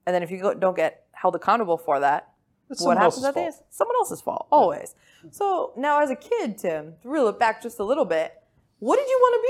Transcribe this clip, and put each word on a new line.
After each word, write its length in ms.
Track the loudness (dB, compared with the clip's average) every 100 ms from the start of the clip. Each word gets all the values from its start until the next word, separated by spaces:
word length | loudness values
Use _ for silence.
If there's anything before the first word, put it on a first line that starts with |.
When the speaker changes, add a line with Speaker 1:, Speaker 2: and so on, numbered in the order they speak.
Speaker 1:
And 100 | -2
then 80 | -2
if 60 | -2
you 80 | -4
go, 140 | -2
don't 220 | 0 0 0
get 280 | -2 -4 _
held 240 | -4 -2 0
accountable 400 | 0 0 0 -2
for 220 | 0 2
that, 320 | 2 0 -4 _ _ _ -14
Speaker 2:
It's 120 | -4
Speaker 1:
what 140 | 0
Speaker 2:
someone 20 | 4
Speaker 1:
happens 180 | 4
Speaker 2:
else's 100 | 2
Speaker 1:
at 100 | -2
the 60 | -2
Speaker 2:
fault. 140 | -6
Speaker 1:
end? 100 | -8 _
Someone 260 | -4 -2 0
else's 200 | -2 -6
fault, 260 | -6 -8 2
Speaker 2:
Yeah. 60 | 4
Speaker 1:
always. 360 | 4 0 -10 -18 _ _ -14
So 420 | -4 -2 -2 -4 -4
now 240 | 0 2
as 100 | 2
a 60 | -2
kid, 420 | -4 -2 -2 -4
Tim, 360 | -4 -4 -8 -16
to 60 | -6
reel 200 | 0 0
it 100 | 2
back 240 | 0 -2
just 160 | -8 -6
a 60 |
little 200 | -2 0
bit, 280 | 0 -2 -4 -8 _ _ _ -8
what 180 | 0 0
did 100 | 2
you 100 | 2
wanna 180 | 4 4
be 60 | 4